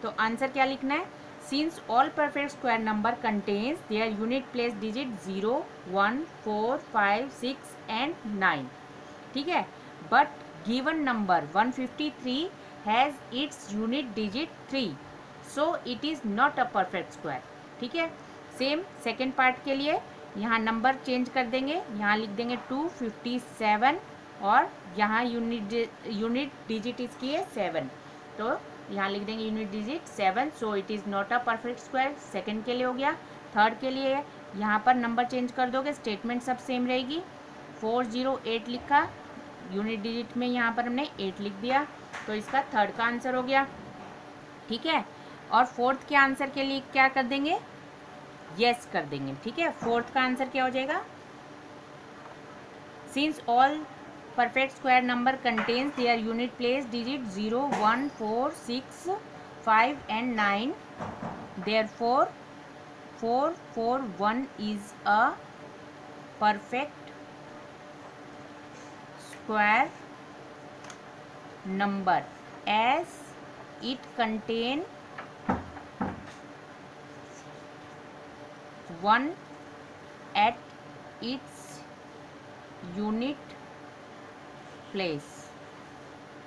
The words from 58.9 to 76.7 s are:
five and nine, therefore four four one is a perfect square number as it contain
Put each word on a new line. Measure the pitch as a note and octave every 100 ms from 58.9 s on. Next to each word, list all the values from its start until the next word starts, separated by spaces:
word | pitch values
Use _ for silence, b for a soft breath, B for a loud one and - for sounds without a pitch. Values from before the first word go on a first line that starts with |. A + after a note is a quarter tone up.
| - F4 G#4 - - - -
five | A3+ A3 A#3+ C#4+ -
and | A3+ B3 A3+
nine, | G3+ G3+ B3+ G#4+ - - G#3 - - - - - F#3
therefore | A3 A3 - A#3 B3+ F4 - - - - - - - - -
four | A3+ B3 D4+ F4 - A#3
four | A3+ C4 B3 F3
one | G#3 A#3+ C4+ -
is | G#3+ G#3 G3+ - G3+
a | G#3 C4 F#4 - - - - - - - - - -
perfect | G#3+ G3+ - B3 D4 - - - - - - - - - - - - - - - - - - - - - - -
square | - - - G#3+ G#3 A3 D#4 - - - - - - - - - - - - - - - - - F#3+ F#3+
number | G3+ G3 F#3 D#3+ - - - - -
as | G#3+ A#3 D4+ F4+ - - - - - - -
it | A3+ C4 - -
contain | A3 A3 A3+ A3+ A#3+ C#4+ - - - - - - - - - - - - - - - - - - -